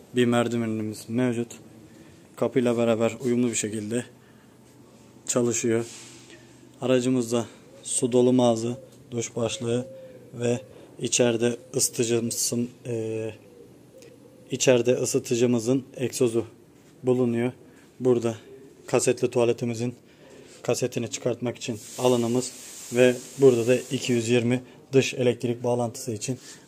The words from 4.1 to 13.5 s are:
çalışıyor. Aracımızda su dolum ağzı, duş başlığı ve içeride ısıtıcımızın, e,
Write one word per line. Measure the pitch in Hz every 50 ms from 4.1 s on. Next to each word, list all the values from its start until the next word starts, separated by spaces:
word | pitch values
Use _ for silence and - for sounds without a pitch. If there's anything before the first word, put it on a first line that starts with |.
| - - - - - - - - - - - - - - - - - - - - - - -
çalışıyor. | - - 127 120 120 110 - - 117 113 113 113 - - - - - - - - - - - - - - - - - - -
Aracımızda | 127 123 131 127 120 131 127 127 117 113 120 117 113 - - - - - - - -
su | - - - 131 120
dolum | 123 123 123 127 127 123
ağzı, | 123 120 113 110 113 120 120 - - - - - - -
duş | 123 117 113 - -
başlığı | 123 117 107 - - 117 117 117 123 123 - - - - - - - - - -
ve | 120 120 120 120 127 - - - - - - - -
içeride | - 113 - - 123 120 117 110 120 120 117 - - - -
ısıtıcımızın, | 131 - - - - 120 113 120 117 117 117 - - - - 123 120 120 120 - - -
e, | 127 117 113 110 110 110 110 110 110 107 - - -